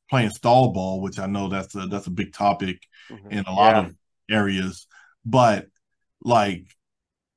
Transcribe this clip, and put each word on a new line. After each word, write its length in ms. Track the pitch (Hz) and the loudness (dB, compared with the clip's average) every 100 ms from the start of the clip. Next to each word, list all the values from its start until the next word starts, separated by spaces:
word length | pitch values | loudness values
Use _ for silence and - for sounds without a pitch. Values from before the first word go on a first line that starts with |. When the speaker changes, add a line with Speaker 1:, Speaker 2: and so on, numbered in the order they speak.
| _ | _
Speaker 1:
playing 220 | 131 110 | 0 0
stall 420 | - 123 123 127 | -2 2 4 4
ball, 280 | 92 92 95 | 0 -4 -6
which 180 | 95 95 | -8 -8
I 80 | 95 | -6
know 220 | 101 95 | -6 -4
that's 260 | 95 92 | -6 -8
a, 120 | 101 95 | -10 -8
that's 200 | 101 95 | -8 -8
a 40 | |
big 220 | 90 95 | -8 -8
topic 460 | - 120 - 95 90 _ _ - | -2 0 0 -4 -8 _ _ -20
Speaker 2:
Mm-hmm. 200 | 110 101 | -20 -10
Speaker 1:
in 140 | 104 92 | -8 -4
a 60 | |
lot 220 | 95 107 | 4 4
Speaker 2:
Yeah. 120 | 110 90 | 4 0
Speaker 1:
of 80 | 85 _ _ - | -10 _ _ -4
areas. 560 | 107 101 95 92 90 - _ _ _ | -2 0 -2 -6 -10 -20 _ _ _
But, 420 | 113 127 120 101 - _ _ _ _ _ | 0 4 4 2 -4 _ _ _ _ _
like, 440 | 113 117 101 90 87 _ _ _ _ _ _ | 0 2 2 -4 -12 _ _ _ _ _ _